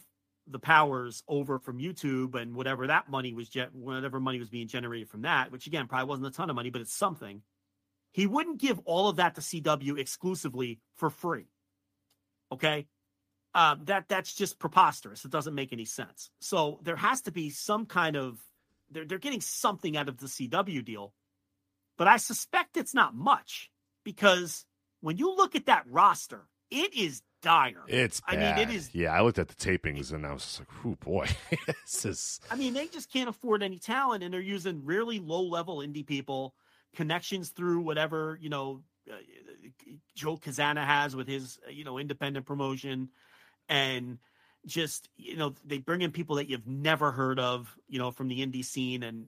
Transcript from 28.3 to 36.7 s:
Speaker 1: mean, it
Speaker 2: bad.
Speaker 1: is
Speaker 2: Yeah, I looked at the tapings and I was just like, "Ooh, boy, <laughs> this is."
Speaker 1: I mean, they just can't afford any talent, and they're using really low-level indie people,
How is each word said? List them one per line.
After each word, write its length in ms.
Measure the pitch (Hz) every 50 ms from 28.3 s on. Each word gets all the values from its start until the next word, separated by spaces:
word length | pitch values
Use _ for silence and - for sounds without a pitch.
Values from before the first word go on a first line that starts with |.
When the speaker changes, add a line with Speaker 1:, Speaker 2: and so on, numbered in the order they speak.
| 185
Speaker 1:
mean, 60 | 156
it 240 | - 78 78 - 233 226
Speaker 2:
bad. 20 |
Speaker 1:
is 240 | 233 185 143 - -
Speaker 2:
Yeah, 180 | 85 82 80
I 80 | 80 90
looked 180 | 110 120 - 95
at 100 | 82 -
the 60 | -
tapings 580 | - - 98 90 82 - 78 71 71 69 67
and 140 | 76 76 76
I 60 | 71
was 100 | 71 65
just 180 | - - - -
like, 260 | - - - - -
"Ooh, 100 | - -
boy, 320 | - - - 92 92 71 - - -
<laughs> 260 | - - 165 - -
this 380 | - - - - - - - -
is." 360 | 101 98 - - - - - - -
Speaker 1:
I 60 | 226
mean, 180 | 262 269 247 240
they 120 | 277 311 339
just 240 | - 302 - -
can't 160 | - 262 254 233
afford 340 | 214 - - 240 214 202
any 160 | 202 190 185 170
talent, 460 | - 214 233 269 277 247 226 196 180
and 80 | 180
they're 80 | 185 185
using 440 | 185 196 202 185 165 190 170 147 135
really 360 | 147 180 214 233 233 226 202
low-level 580 | 170 156 165 185 185 175 170 170 170 185 170 143
indie 280 | 143 147 147 151 139
people, 480 | - 147 135 131 - 135 135 135 131 - _ _ _